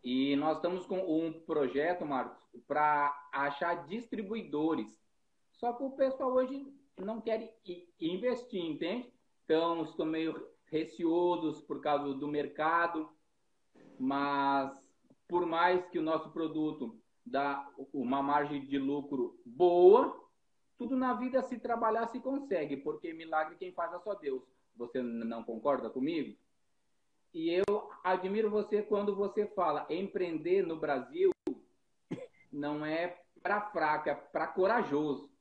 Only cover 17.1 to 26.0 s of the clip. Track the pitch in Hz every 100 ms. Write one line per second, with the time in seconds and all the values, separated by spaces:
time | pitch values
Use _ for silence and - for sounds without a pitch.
17.1 | _ - 131 143 143 - - 135 143 120
18.1 | 135 139 147 143 147 135 139 135 143 135
19.1 | 139 120 - - 123 180 175 180 226 285
20.1 | - - _ _ _ _ _ 240 262 254
21.1 | 233 254 262 - 233 233 226 226 220 233
22.1 | 254 262 277 - 185 143 - 151 151 170
23.1 | 160 160 156 156 165 185 180 165 175 214
24.1 | 196 147 131 - _ _ - 120 131 120
25.1 | 117 113 117 110 113 143 131 117 131